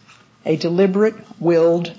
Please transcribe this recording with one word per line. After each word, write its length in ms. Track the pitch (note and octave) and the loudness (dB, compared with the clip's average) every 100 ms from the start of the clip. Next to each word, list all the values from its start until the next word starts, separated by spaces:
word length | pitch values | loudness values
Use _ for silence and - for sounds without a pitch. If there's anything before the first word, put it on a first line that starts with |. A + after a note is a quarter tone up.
| _ - _ _ - | _ -20 _ _ -6
a 120 | D#3+ | -4
deliberate, 580 | E3+ F3 G3 F#3+ A3 A3 - - | -2 0 0 2 -2 -4 -14 -6
willed, 520 | E3 E3+ E3+ E3+ E3+ | 0 2 2 0 -4